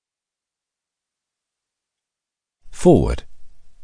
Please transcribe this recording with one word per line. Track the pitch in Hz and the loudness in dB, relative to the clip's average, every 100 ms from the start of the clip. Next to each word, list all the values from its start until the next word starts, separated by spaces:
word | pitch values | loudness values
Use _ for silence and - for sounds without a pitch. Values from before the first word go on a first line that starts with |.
| _ _ _ _ _ _ _ _ _ _ _ _ _ _ _ _ _ _ _ _ _ _ _ _ _ _ - | _ _ _ _ _ _ _ _ _ _ _ _ _ _ _ _ _ _ _ _ _ _ _ _ _ _ -16
Forward. | - 180 131 - - - - - - - - | 0 6 6 4 -4 -8 -12 -14 -14 -18 -18